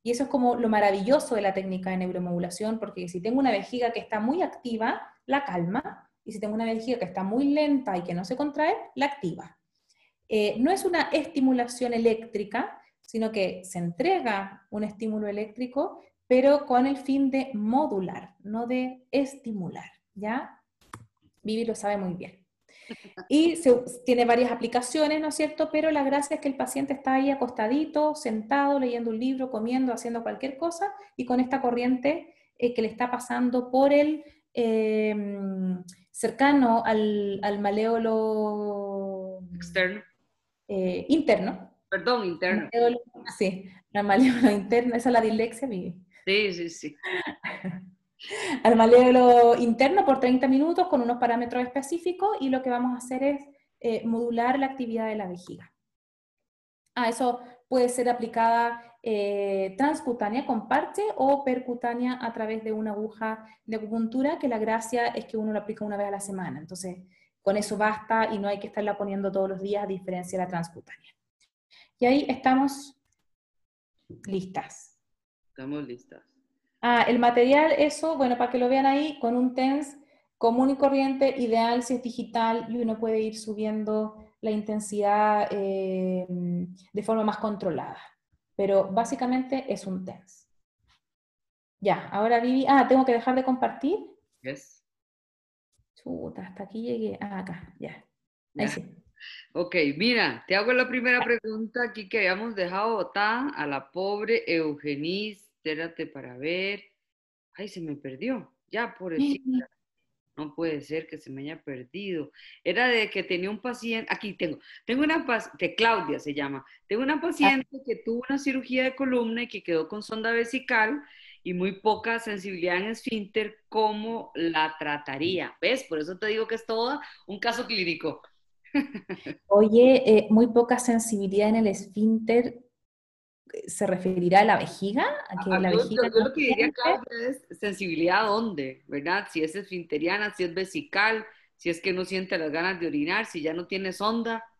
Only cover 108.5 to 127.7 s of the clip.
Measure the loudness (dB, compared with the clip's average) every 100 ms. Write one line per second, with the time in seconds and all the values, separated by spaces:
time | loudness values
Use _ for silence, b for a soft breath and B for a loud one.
108.5 | _ _ -6 -6 -8 -6 -2 -2 -2 -2
109.5 | -2 -4 _ _ _ _ _ _ -12 -12
110.5 | -6 -4 -4 -6 -8 -8 -16 -14 -12 -12
111.5 | -12 -12 -14 -12 -12 -6 -6 -8 B B
112.5 | B -2 0 2 2 0 -4 -4 -4 -4
113.5 | -6 -8 -8 -6 -6 -4 -6 -6 -6 -6
114.5 | -6 B B -4 0 2 0 0 -4 -4
115.5 | -6 -6 2 2 2 -2 -6 -6 -6 -6
116.5 | -6 b b _ -2 0 -2 -4 2 2
117.5 | 2 -4 -12 -8 -8 -4 -6 -4 -4 -2
118.5 | -4 -4 -2 -2 -2 -2 0 0 -4 -8
119.5 | -10 -2 -2 -2 -10 -8 -4 -2 0 -2
120.5 | -4 0 2 2 -2 B B B B -8
121.5 | -2 -4 0 -2 0 -2 -4 -4 -8 -8
122.5 | -4 -2 -2 -2 -6 -6 -6 -4 -4 -6
123.5 | -10 _ 0 0 -2 -6 -8 -8 -4 -2
124.5 | 0 -2 -2 -6 -6 -6 -4 -2 -2 -6
125.5 | -2 -2 0 -4 -6 -6 -6 -4 -2 -4
126.5 | -6 -4 -4 -2 -4 B B -14 -4 -4
127.5 | -4 -4